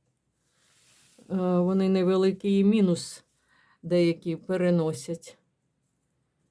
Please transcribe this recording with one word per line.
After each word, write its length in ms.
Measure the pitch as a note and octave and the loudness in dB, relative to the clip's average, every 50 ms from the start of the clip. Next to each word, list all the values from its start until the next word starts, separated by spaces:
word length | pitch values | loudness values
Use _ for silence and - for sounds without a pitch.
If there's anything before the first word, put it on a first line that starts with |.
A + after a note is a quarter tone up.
| _ _ _ _ _ _ _ _ _ _ _ _ _ _ _ _ _ _ - - - - _ - - - F#3 F#3+ F#3 F3+ F3+ F3 | _ _ _ _ _ _ _ _ _ _ _ _ _ _ _ _ _ _ -20 -20 -20 -20 _ -20 -12 -8 -4 -4 -2 0 0 0
вони 300 | F3 F3+ F#3+ F#3+ F#3+ F#3+ | 2 2 0 0 2 2
невеликий 760 | F#3+ F#3+ F3+ F3+ F#3+ F#3 F#3+ F#3+ F#3+ F#3+ - G3+ G3 G3 G3 | 2 2 2 2 2 2 2 0 0 -2 -2 0 2 2 4
мінус 600 | G3+ G#3+ A3+ G3+ F3+ E3+ E3 - - - - - _ _ _ _ _ _ _ _ _ _ _ - | 4 4 4 2 2 2 0 -4 -10 -16 -18 -20 _ _ _ _ _ _ _ _ _ _ _ -6
деякі 540 | E3 F3+ F3 F3 E3+ E3 E3 - F3 D#3+ | -2 0 2 2 2 0 -2 -6 -8 -8
переносять. 1040 | D#3+ - - F#3 F#3 F3+ F3+ F3 F3 D#3+ D#3 D#3 D#3 - - E3+ E3 - - - _ _ _ _ _ _ _ _ _ _ _ _ _ _ _ _ _ _ _ _ _ _ _ | -8 -6 -6 -4 -2 0 2 2 2 0 -2 -4 -8 -8 -10 -12 -12 -12 -18 -20 _ _ _ _ _ _ _ _ _ _ _ _ _ _ _ _ _ _ _ _ _ _ _